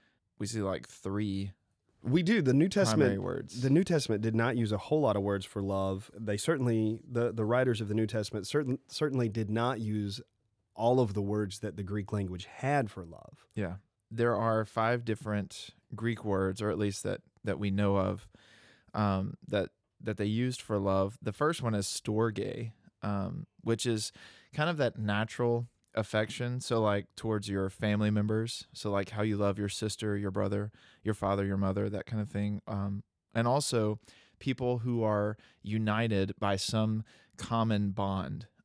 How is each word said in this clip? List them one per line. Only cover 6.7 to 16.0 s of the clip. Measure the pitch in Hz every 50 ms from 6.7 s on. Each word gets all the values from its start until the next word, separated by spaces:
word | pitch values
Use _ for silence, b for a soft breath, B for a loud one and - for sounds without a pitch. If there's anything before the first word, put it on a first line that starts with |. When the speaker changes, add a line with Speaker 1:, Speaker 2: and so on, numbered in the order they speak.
| 113 110 110 110 113 110 - -
Speaker 2:
the, | 120 117 120 107
the | 110 117 107
writers | 107 120 127 131 127 113 104
of | 110
the | 101 104
New | 110 110
Testament | 101 - 110 101 - - 104 92
certain, | - - 151 143 123 131 - _
certainly | - - - 151 143 139 127 120 107
did | 107 113 107 101
not | 107 117 120 127 131 113
use | 113 107 107 107 101 101 104 127 - _ _ _ _ _ _ _ _ _ _
all | - 113 120 127 131
of | 120 101 98
the | 104
words | 98 101 107 107 104 92 - -
that | 110 101 76
the | 104 98
Greek | 92 104 104 98 -
language | 107 101 98 90 90 90 -
had | - - - 131 135 147 139 117 101
for | - 92 85
love. | 82 - - - - - _ _ _ -
Speaker 1:
Yeah. | 107 101 82 92 101 _ _ _ _ _ _
There | 113 117 117 120 113
are | - 113 113 110 110 107
five | - - 117 110 117 123 120 120
different | 113 107 - - 107 104 104 95 - - - - - _ _ _ _ 117
Greek | 104